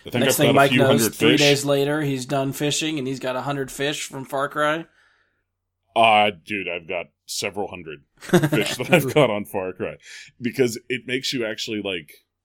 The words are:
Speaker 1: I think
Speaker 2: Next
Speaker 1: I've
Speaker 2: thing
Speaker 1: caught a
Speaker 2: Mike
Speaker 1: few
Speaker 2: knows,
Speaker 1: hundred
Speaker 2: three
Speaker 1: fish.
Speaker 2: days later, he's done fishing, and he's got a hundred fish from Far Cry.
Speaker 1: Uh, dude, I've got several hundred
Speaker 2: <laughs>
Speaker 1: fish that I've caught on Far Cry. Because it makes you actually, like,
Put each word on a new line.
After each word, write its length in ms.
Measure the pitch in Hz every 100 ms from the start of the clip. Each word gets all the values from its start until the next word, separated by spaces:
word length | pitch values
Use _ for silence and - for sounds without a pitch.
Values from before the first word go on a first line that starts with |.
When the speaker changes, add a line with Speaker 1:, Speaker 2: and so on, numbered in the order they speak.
| -
Speaker 1:
I 40 |
think 140 | 120
Speaker 2:
Next 100 | 127
Speaker 1:
I've 20 | 127
Speaker 2:
thing 120 | 143
Speaker 1:
caught 40 |
a 20 |
Speaker 2:
Mike 180 | 135 139
Speaker 1:
few 80 | 123
Speaker 2:
knows, 220 | 131 117
Speaker 1:
hundred 140 | 110 -
Speaker 2:
three 160 | 113
Speaker 1:
fish. 80 | 147
Speaker 2:
days 260 | 143 143 139
later, 360 | 143 139 151
he's 240 | 143 135 127
done 280 | 139 135
fishing, 460 | - 147 143 160 156
and 80 | 131
he's 120 | 131
got 160 | 131 127
a 60 |
hundred 300 | 131 143 135
fish 320 | - 139 147
from 220 | - 139 135
Far 220 | 139 139
Cry. 360 | 147 147 160 165 _ _ _ _ _ _ _ _ _ _ 113
Speaker 1:
Uh, 360 | 113 107 104 87 78
dude, 240 | 104 87
I've 180 | 87 82
got 200 | 90 85 _ -
several 420 | - 107 95 92
hundred 360 | 90 80 71 _
Speaker 2:
<laughs> 60 | _
Speaker 1:
fish 580 | - 175 151 208 202 -
that 160 | 123
I've 200 | 170 139
caught 160 | 151 127
on 140 | 104
Far 300 | 101 104 92
Cry. 240 | 92 92 73 - - - -
Because 400 | 117 127 123 113 -
it 200 | 123 117
makes 260 | 127 -
you 120 | 131 110
actually, 360 | 113 - 107
like, 440 | 98 92 76 - _ _